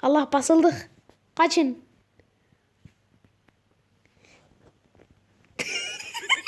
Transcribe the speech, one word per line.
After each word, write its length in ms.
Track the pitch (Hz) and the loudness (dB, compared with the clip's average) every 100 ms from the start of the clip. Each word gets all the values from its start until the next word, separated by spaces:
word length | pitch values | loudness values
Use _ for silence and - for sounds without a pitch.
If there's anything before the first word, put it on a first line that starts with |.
Allah, 280 | 254 294 294 | 0 2 2
basıldık. 560 | 285 269 330 311 - - _ _ _ _ - | -2 2 4 4 0 -10 _ _ _ _ 0
Kaçın. 480 | 339 330 277 240 - _ _ _ _ _ _ _ _ _ - _ _ _ _ _ _ _ _ _ _ _ _ _ _ _ _ _ _ _ _ _ _ _ _ _ _ - | 2 2 0 -2 -14 _ _ _ _ _ _ _ _ _ -20 _ _ _ _ _ _ _ _ _ _ _ _ _ _ _ _ _ _ _ _ _ _ _ _ _ _ -12
<laughs> 380 | - - 1077 - 807 932 831 1077 | -10 -8 -10 -12 -14 -10 -4 -2